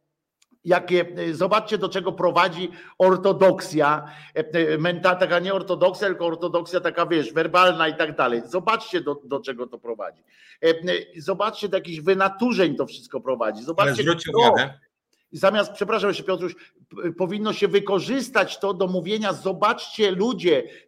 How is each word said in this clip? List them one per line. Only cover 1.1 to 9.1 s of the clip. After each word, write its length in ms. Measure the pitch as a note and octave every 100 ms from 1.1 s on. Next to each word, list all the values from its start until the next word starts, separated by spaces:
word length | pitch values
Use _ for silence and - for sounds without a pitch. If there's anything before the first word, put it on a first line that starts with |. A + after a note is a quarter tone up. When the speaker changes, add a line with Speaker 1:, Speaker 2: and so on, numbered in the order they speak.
| F3 E3+
Speaker 1:
zobaczcie, 460 | D#3 F3+ G#3 - G#3
do 100 | F#3
czego 240 | G3 F3+
prowadzi 580 | E3+ F3 F3 F#3 E3 F3+ - - -
ortodoksja, 1080 | F#3 F3+ G3 E3+ F#3+ F#3 - D3+ C#3+ D3+ - - - D#3
e, 20 |
e, 400 | D#3 E3+ D#3+ D#3
menta-, 380 | E3+ F3 F#3 F3+
taka 220 | F3 F3
nie 160 | F3+
ortodoksja, 540 | G3 F#3 E3+ F3+ F3+ G3+
tylko 180 | F3 E3+
ortodoksja 540 | E3 F3 E3+ E3+ F3+
taka, 260 | E3+ E3 E3
wiesz, 260 | E3 B2+
werbalna 560 | D#3+ E3 F#3 F#3 E3 D#3+
i 80 | D#3
tak 200 | D#3 C#3+
dalej. 260 | C3 A#2
Zobaczcie, 560 | A#2+ F3+ F3+ A3 - F3
do, 140 | D3